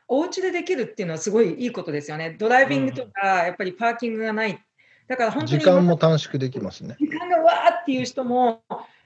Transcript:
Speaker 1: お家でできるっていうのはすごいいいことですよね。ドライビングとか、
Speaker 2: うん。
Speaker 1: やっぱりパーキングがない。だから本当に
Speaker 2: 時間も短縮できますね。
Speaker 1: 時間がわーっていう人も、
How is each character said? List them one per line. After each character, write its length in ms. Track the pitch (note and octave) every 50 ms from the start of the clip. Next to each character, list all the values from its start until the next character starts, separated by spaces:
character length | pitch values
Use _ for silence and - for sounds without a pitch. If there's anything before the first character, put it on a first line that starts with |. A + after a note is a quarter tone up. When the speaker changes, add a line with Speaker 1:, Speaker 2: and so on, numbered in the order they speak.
| _
Speaker 1:
お 160 | - B3 C#4
家 180 | E4+ F#4 - F#4+
で 100 | F#4 F#4
で 100 | F4 F4 E4+
き 100 | F4 F#4
る 60 | -
っ 40 | G#3+
て 160 | - - -
い 20 | F#3+
う 20 | E3
の 60 | D#3+
は 40 | D#3+
す 120 | - G#3
ご 120 | F#3+ A#3
い 120 | A3+ E3+ -
い 120 | - A#3+
い 60 | A#3+
こ 100 | A#3 F#3
と 100 | E3+ E3
で 80 | D3 D3
す 100 | D3 -
よ 60 | D#3
ね。 200 | D#3 D#3+ E3 D#3+ -
ド 100 | G#3 A3+
ラ 140 | B3 C4
イ 40 | C4+
ビ 120 | - C#4 C4+
ン 80 | C4
グ 60 | C4
と 100 | - C4 B3
か、 340 | G#3 - G3 G3 F#3+ F#3+ F3+
Speaker 2:
う 20 |
ん。 40 | E3+
Speaker 1:
や 40 | F3+
っ 60 | F3+
ぱ 80 | - G3+
り 80 | F#3
パ 140 | F3+ - A#3
ー 100 | A#3 A#3
キ 120 | A#3 B3 A#3
ン 60 | A3
グ 80 | A3
が 100 | A3 A3
な 140 | G#3+ G#3+ A3
い。 160 | G#3 - - _ _ _ _ _ _ _ _ _ -
だ 80 | C4
か 80 | B3+ A#3
ら 80 | A3
本 140 | - C#4+ -
当 80 | A#2+ C#3+
に 60 | D3
Speaker 2:
時 40 | -
間 200 | F#3 F3+ F3+ F3+
も 120 | E3+ -
短 220 | - D#3+ D#3+ D#3+ D3
縮 200 | - - - C#3
で 100 | C3+ B2+
き 100 | C3 B2+
ま 100 | G2 F#2+
す 120 | - -
ね。 140 | - - - -
Speaker 1:
時 80 | D4+ D#4
間 200 | D4+ D#4 F4 F4+
が 100 | F4+ D#4+
わ 140 | D#4+ E4+
ー 300 | E4+ F4 - E4+ E4+ F4
っ 20 | -
て 80 | D4
い 80 | C4 B3+
う 40 | B3
人 200 | A#3+ - C4+ B3+
も、 380 | A#3+ B3 B3 B3+ A#3 A3+ A3+ _ - - - - - _ _ _